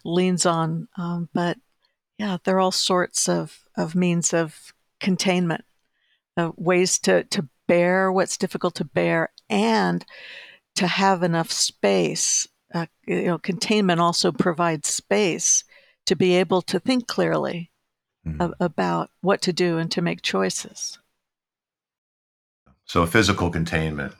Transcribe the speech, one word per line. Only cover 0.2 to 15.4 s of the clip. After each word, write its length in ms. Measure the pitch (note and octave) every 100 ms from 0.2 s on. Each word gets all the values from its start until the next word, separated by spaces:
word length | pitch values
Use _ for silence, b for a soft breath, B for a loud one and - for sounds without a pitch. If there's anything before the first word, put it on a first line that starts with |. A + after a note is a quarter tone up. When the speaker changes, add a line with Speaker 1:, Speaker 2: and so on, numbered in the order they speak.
| F#3 F3+ F3+
Speaker 1:
on. 420 | E3 D#3+ D#3+ - -
Um, 320 | F3 F3 E3+
but 240 | - F3 - _ _ _ _ _ -
yeah, 180 | G#3 F3+
there 120 | - F#3+
are 40 |
all 100 | F#3
sorts 560 | - - F3+ - - -
of, 300 | F3 D#3+ - _ -
of 180 | E3+
means 380 | F3 F3+ E3+ E3
of 400 | E3+ D#3+ - - _ _ -
containment, 640 | G#3 F3+ G3+ F3+ F3 D#3+ - _ _ _ _ _ _ -
uh, 160 | E3 -
ways 420 | F3 F3+ F3+ -
to, 240 | - F3+
to 240 | - - D3 _ -
bear 460 | F3 F3 F#3 F#3+
what's 240 | F#3 F3 -
difficult 360 | F#3 F#3 F3+ -
to 80 |
bear 460 | D#3+ F3 E3+ E3 D#3+ - -
and 540 | G#3 A3+ A3 F3+ F3 - B B B B B _ -
to 100 | F3+
have 360 | F3 G3 F#3
enough 280 | F3+ E3 E3
space. 960 | - - - G3+ G3 E3 D#3+ - - - _ _
Uh, 120 | F3 E3 _ -
you 180 | F3
know, 140 | - E3
containment 640 | - F3 - G#3+ F#3+ E3+
also 320 | E3+ E3 F3+
provides 560 | D3 F3+ E3 E3+ D#3+ -
space 760 | - - G3+ G3 D3+